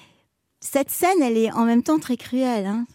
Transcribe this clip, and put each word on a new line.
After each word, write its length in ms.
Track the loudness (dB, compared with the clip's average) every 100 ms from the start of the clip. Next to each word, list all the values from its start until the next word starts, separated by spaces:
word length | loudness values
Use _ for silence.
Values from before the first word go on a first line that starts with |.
| -20 _ _ _ _ _
Cette 300 | -6 -4 -4
scène, 320 | 0 2 2
elle 160 | 2 2
est 140 | 0
en 140 | 2 2
même 180 | 2
temps 160 | 2 0
très 180 | -2 -6
cruelle, 480 | -4 -2 -2 -2 -2
hein. 200 | -4 -6